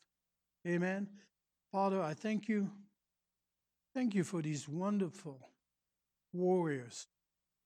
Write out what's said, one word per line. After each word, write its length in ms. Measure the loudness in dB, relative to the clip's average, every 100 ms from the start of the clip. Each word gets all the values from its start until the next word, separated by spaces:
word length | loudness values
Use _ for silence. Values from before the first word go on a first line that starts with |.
| _ _ _ _ _ _ 0
Amen. 400 | 2 2 0 -4 -10 -20 _ _ _ _
Father, 300 | 0 2 2
I 140 | 0 -2
thank 320 | -2 0 0
you. 240 | 0 0 -4 -18 _ _ _ _ _ _ _ _ _ _
Thank 220 | -2 2 2
you 80 |
for 180 | 2 0
these 260 | -2 -2 -4
wonderful 720 | -2 0 0 0 -4 -12 -14 -18 _ _ _ _ _ _ _ _
warriors. 720 | 0 4 4 2 0 -4 -12 -16 _ _ _ _ _